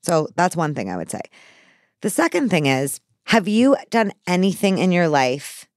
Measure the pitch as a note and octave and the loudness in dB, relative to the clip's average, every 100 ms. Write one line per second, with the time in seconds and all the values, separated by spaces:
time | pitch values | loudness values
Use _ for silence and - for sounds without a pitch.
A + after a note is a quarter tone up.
0 | - D3+ D3 - F3+ E3+ D#3 C3+ F#2+ F2+ | 0 0 0 0 -2 0 -4 -4 -6 -6
1 | E2 - - _ - _ _ _ _ _ | -8 -10 -12 _ -20 _ _ _ _ _
2 | G#3 - E4 F4 C4 E3+ C#3+ C3 D3 - | -4 0 0 0 0 0 2 0 -2 -8
3 | _ _ - A3+ F#3+ G#3+ C4 C4+ - A#3 | _ _ -2 0 2 2 4 2 0 -2
4 | G#3 - - F3+ F#3+ F3 G3 F#3+ F#3 F3 | -2 -4 -2 0 0 0 0 2 2 2
5 | E3+ D3 C3 C#3 - - - | 2 2 2 -2 -10 -18 -20